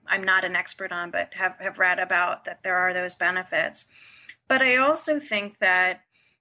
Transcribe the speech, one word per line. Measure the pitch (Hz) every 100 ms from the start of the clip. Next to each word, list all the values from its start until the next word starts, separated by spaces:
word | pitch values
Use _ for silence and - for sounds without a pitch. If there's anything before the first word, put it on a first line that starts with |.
| -
I'm | 196
not | 190 185 185
an | 180
expert | - - 190
on, | 175 175
but | 175 170
have, | 185 185 185
have | 190 -
read | 185 180
about | 185 180 180 - -
that | 175
there | 190 180
are | 180
those | 180 180 -
benefits. | 175 185 185 160 165 - - - - - - - -
But | 262
I | 254 254
also | 269 320 - 294
think | 294 208 208 -
that | 190 185 185 185 _ _ _ _